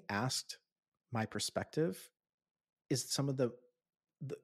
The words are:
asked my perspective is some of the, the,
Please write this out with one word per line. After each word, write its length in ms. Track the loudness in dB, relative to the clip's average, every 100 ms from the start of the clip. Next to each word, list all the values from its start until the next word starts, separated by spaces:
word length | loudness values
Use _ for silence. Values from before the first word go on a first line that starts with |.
| -2
asked 520 | 0 2 0 -4 -14 _ _ _ _ _
my 140 | 0 0
perspective 840 | -2 -2 -2 -2 0 0 -2 -12 _ _ _ _ _ _ _ _
is 140 | -2
some 240 | 0 0 0
of 80 | 2
the, 160 | 2 0 _ _ _ _ _ _ -8
the, 120 | -8